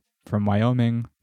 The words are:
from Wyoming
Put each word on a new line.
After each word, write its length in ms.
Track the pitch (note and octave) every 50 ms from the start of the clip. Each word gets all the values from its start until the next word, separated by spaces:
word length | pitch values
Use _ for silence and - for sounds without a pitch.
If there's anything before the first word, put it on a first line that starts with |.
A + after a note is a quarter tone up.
| _ _ _ _ _
from 200 | - A2+ G#2+ G#2
Wyoming 600 | G#2 G2+ G#2 A2+ B2 B2 B2 A#2 A#2 A#2 A#2 A2+ - - _